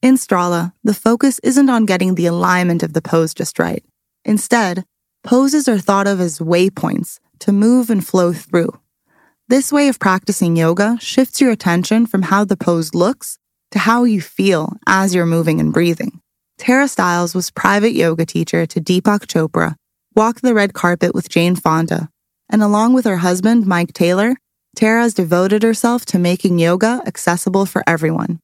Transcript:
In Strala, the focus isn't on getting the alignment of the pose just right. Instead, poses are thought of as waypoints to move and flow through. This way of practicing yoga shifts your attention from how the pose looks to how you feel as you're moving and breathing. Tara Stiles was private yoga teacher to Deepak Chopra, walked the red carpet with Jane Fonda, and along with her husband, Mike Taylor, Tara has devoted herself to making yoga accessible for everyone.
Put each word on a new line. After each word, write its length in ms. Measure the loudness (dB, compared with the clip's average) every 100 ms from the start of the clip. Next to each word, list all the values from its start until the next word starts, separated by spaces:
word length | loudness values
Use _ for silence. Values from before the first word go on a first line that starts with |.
In 140 | 4
Strala, 580 | 2 2 -2 0 -2 -4 _
the 100 | -4
focus 460 | 0 0 2 0 0
isn't 280 | 0 2 2
on 160 | 2
getting 300 | 0 0 0
the 120 | 0 0
alignment 580 | 0 0 2 0 0
of 80 | -2
the 100 | -4
pose 320 | -2 -2 -2
just 240 | -4 -10 -2
right. 260 | -2 -4 _ _ _ _
Instead, 600 | -4 -2 0 0 0 -4 -10 _ _ _
poses 420 | 0 2 2 0 0
are 120 | -2
thought 280 | 0 0 0
of 140 | 0
as 180 | -2 -4
waypoints 800 | -2 2 0 -2 -4 -4 -8 -14 _ _
to 100 | -2
move 400 | 2 4 2 2
and 160 | -2 0
flow 260 | 0 0
through. 460 | -2 -2 -2 -2 -6 _ _ _ _ _ _ _
This 240 | 0 2
way 160 | 0 2
of 100 | 0
practicing 560 | 0 0 -2 -2 0
yoga 440 | 2 2 2 0 -2
shifts 400 | -2 0 0 2
your 100 | 0
attention 560 | 2 0 0 0 0 2
from 160 | 0
how 220 | 0 0
the 120 | 0 -2
pose 380 | 0 -2 -2
looks 440 | 0 0 -2 -10 -16 _ _ _
to 80 | -4
how 240 | 0 2
you 160 | 2 0
feel 560 | -4 -2 0 0 -2 -6 -2
as 300 | 0 2 0
you're 100 | 0
moving 320 | 0 0 0
and 140 | 0
breathing. 480 | 0 0 -2 -6 -12 _ _ _ _
Tara 280 | 0 2 0
Stiles 480 | 0 0 0 -2
was 160 | -4 -6
private 420 | -2 0 2 0
yoga 320 | 2 0 0
teacher 420 | -4 -4 -2 -2 -2
to 140 | -6
Deepak 460 | -2 0 0 -2 -2
Chopra, 480 | -4 -2 -2 -4 -6 _ _ _
walked 280 | 0 0 0
the 120 | 0
red 200 | 2 0
carpet 380 | 0 -2 0 -2
with 160 | -2 -4
Jane 280 | -2 0 0
Fonda, 520 | 0 0 -2 -4 -6 _ _ _ _
and 140 | 0
along 300 | 2 2 2
with 120 | 2
her 120 | 0 0
husband, 500 | 0 0 2 2 2
Mike 280 | 0 -2
Taylor, 420 | 0 0 2 0 -2 _ _ _ -2
Tara 260 | 0 2
has 100 | 0
devoted 500 | 0 0 2 2 2
herself 420 | 2 0 0 0 -2
to 140 | 0
making 400 | 0 0 0 2
yoga 420 | 2 2 0 -2
accessible 600 | -6 -4 -2 -2 -2 -2 -2
for 160 | -2
everyone. 540 | -2 0 0 -2 -4 -8